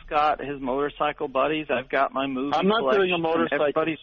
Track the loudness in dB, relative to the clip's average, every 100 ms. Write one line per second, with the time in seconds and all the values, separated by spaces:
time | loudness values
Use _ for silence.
0 | -4 0 2 0 -4 -6 -4 -2 -2 -2
1 | -2 -2 -4 0 0 0 -2 -4 0 0
2 | 0 0 -2 -2 0 2 2 2 2 2
3 | 2 0 0 0 0 0 0 0 -2 -2